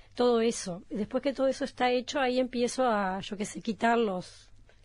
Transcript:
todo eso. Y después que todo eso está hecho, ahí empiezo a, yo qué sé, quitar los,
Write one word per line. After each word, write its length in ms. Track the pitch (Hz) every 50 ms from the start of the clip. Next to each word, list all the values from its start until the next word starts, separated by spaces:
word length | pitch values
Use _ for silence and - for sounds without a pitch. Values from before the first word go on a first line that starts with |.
| - - -
todo 260 | - 240 247 240 226
eso. 420 | 226 233 226 - - 190 170 180 247 -
Y 60 | 311
después 280 | 208 214 208 - 262 -
que 80 | 277 254
todo 140 | - 262 269
eso 160 | 254 - 285
está 260 | 240 - - 247 247
hecho, 280 | 247 254 240 - - 294
ahí 200 | 269 247 247 254
empiezo 460 | 262 247 - 233 240 233 - - 262
a, 360 | 247 220 208 202 185 185 196
yo 160 | - - 214 185
qué 80 | 208
sé, 160 | 190 - -
quitar 360 | - - 208 - - 226 233 233
los, 500 | 233 208 185 180 175 - - - - - - - - - - - -